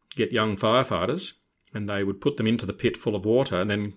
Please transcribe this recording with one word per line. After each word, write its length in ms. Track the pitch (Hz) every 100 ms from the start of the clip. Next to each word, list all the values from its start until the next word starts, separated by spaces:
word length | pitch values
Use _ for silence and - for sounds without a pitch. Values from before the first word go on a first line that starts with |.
| _ -
get 160 | 110
young 240 | 120 110 98
firefighters 800 | 107 123 127 90 90 165 - - _ _ -
and 160 | 110 101
they 140 | 101
would 180 | 98 98
put 160 | 143 143
them 100 | 110
into 180 | 117 92
the 60 |
pit 220 | - 117 -
full 200 | 117 104
of 100 | 107
water 340 | 120 131 90
and 100 | 101
then 220 | 104 104